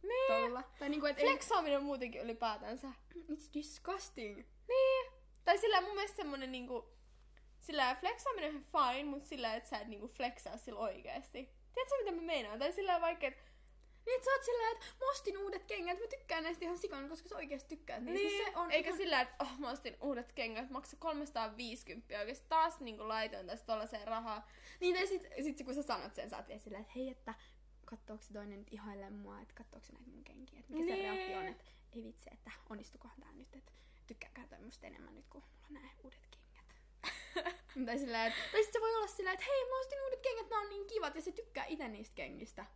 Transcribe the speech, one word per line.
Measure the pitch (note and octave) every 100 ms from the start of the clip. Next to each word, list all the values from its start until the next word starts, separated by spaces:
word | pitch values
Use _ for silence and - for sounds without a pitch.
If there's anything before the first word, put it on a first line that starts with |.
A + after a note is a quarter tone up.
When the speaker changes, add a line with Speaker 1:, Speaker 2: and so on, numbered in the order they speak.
Speaker 1:
Niin. | F#4 B4 C5+
Speaker 2:
Tolla. | - A#3+ B3 C4+ -
Tai | C#4+
niinku, | D4 D4
et | C#4+
ei | C#4
Speaker 1:
Flexaaminen | C4+ - G#4 D#4 C#4
muutenkin | C#4+ C4+ B3 A#3
ylipäätänsä. | A#3 A3+ A#3 G#3+ G#3 B3+ C4+ B3+ - F4
Speaker 2:
It's | D#4+ D4+ -
disgusting. | D4 D4 - - G4 - - G#3+ G3+ - - -
Speaker 1:
Niin. | B4+ C5 C5 B4+ - - - -
Tai | F#4+
sillä | A4+ G4
mun | F4+ G4+
mielestä | G4+ -
semmonen | D#4 C#4 C4
niinku... | C4 B3 B3 - - - - - - - -
Sillä | - D4+ B3+ B3+
flexaaminen | F#4 A#4+ C#5 A4 D#4
on | D4
ihan | - D#4 C4 B3+
fine, | D4
mut | C#4
sillä, | C#4+ C#4+ A#3 A3
et | A3+
sä | A3+
et | G#3+
niinku | G#3 A3
flexaa | - B3 A#3+ - E3
sillä | - G#3
oikeesti. | G#3+ F#3 - C3 - A#3+ C4+ - -
Tiedätkö, | - C5 C#5
mitä | G4+
mä | E4+
meinaan? | E4 D4+ G#3+ G#3+
Tai | C#4+
sillä | F4+ G4 F4
vaikka, | E4+ E4+ C#4
et | C4 - - - - - - -
Speaker 2:
Niin, | B4+
et |
sä | B4+
oot | C5+
silleen, | C5 A#4+ A4+
että | A4+ - -
mä | C5
ostin | C#5+ G#4 G4
uudet | G4+ F#4
kengät, | - G#4 F4 F4+
mä | A4+
tykkään | C5+ - E4
näistä | D#4+ E4 E4+
ihan | F4
sikana, | - C#4 C#4
koska | D#4+ -
sä | A4
oikeesti | D4+ C#4 - D#4
tykkäät | - A3
niistä. | B3 F#4 G#4
Speaker 1:
Niin. | G4+ G#4
Speaker 2:
Se | E4
on | F4
Speaker 1:
Eikä | D4+ E4
Speaker 2:
ihan | F4+
Speaker 1:
sillä, | F#4 C#4+
että, | B3+ -
"Oh, | C#4+ B3+
mä | C4+
ostin | C4 A#3 -
uudet | C#4+ B3 A#3+
kengät, | - A3+ A3 C4
maksu | C4+ - -
kolmesataaviisikymppiä | E4 D4 C#4+ A#3+ A3 G#3+ A#3+ B3 - - - G#3
oikeesti." | G#3 C4 -
Taas | D#4+ E4 E4
niinku | B3 G#3+ G#3+
laitoin | A3 A3 G#3 F#3
tässä | A3+ -
tollaseen | A3 A3 G#3+ G#3
rahaa. | A3+ A#3 G#3+ - - - -
Speaker 2:
Niin, | F4+ F4+
tai | G4
sit, | G4 - -
sit | D4 C4+
se, |
kun | B3+ C#4
sä |
sanot | C#4 G#3 - -
sen, | A3
sä | A#2+
oot | -
vielä | G#3+
silleen, | G#3+ G3
että, | A3 B3
"Hei, | C4
että | B3+ - A3 - - - - -
kattooks | A3 - G#3+ -
se |
toinen | G#3 G#3 G3+
nyt | G#3
ihailee | G#3+ G#3 G3+ G3
mua, | G#3 G3+ G3+
että | A3 -
kattooks | A#3 - -
se |
näitä | - B3
mun | C4+
kenkiä?" | - - C4 -
Et | -
mikä | D4 E4+
se |
Speaker 1:
Niin. | F#4+
Speaker 2:
reaktio | G4 F#4+ F#4+ F#4+
on, | F#4+
että, | F4+ - - -
"Ei | A#3
vitsi, | A3+ - -
että | - - - -
onnistukohan | G#3 A3 - A#3 -
tää | -
nyt, | - C4 C4+
että | - - - - -
tykkääkö | A3+ - - A#3
toi | -
musta | G#3+ - -
enemmän | - - -
nyt, | C#4
kun | -
mulla | - - -
on |
nää | C#4+ C4 -
uudet | C4 - -
kengät?" | - - - - - - - - - - F4
Speaker 1:
<laughs> | E4 F4+ - C4+ A#3+
Speaker 2:
Tai | A#3+
silleen, | C4+ A3+ A3+
et, | A3+ -
tai | -
sit | G#4+
se | A#4
voi | A4+ A4+
olla | G#4
silleen, | - F#4
että, | F#4 A#4+
"Hei, | C5+ B4+
mä | C5
ostin | C5 C#5
uudet | C5+ B4+
kengät, | C5 A4+ G#4
nää | A4
on | G#4
niin | G4+ G4+
kivat", | A4 D#4 D#4+
ja |
se | D#4
tykkää | G4 A#4 - -
ite | D#4 B3+
niistä | G#3+ A3 -
kengistä. | C#3 - A3+ - F#3+